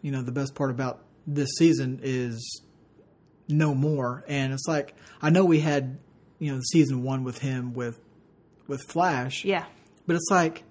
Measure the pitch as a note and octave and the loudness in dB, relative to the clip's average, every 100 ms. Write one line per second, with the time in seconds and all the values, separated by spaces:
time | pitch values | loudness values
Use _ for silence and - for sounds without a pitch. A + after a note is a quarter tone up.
0 | C#3+ C3+ B2 C3 C3+ - C3+ B2 C3 - | -4 -4 -4 -4 -4 -2 -4 -2 -4 -6
1 | - _ - C#3+ C3+ - E3 D3 C3 C3 | -18 _ -6 -2 -2 4 4 6 0 -4
2 | C3+ B2+ B2 A#2 - - - _ _ _ | -4 -4 -4 -6 -10 -12 -16 _ _ _
3 | _ _ _ _ - D3+ D#3 C3+ D3+ D3 | _ _ _ _ -2 2 2 2 0 0
4 | B2 B2+ - C#3+ C3+ C3+ - D3+ C#3 - | -2 -6 -6 -4 -2 -4 -2 -2 -4 -12
5 | - - D3+ F3 F#3 D#3+ D3+ C#3+ C3 C3+ | -20 -2 4 6 6 4 4 0 -2 -10
6 | - _ _ _ D3+ C3+ B2+ E3 C#3 B2+ | -18 _ _ _ -6 -4 2 4 4 2
7 | B2+ C3 B2+ A#2+ C3+ C3 B2 A#2+ A#2+ A#2 | -2 -4 -4 -6 -6 -4 -6 -6 -6 -8
8 | _ _ _ _ _ _ - C3+ - E3 | _ _ _ _ _ _ -10 -10 -4 0
9 | F3+ C3+ C3 - G3 F#3 - - - - | 2 0 -4 -4 -2 -2 -4 -20 -20 -12
10 | - E3+ E3 F#3 E3 - - | -2 -2 4 4 4 -2 -20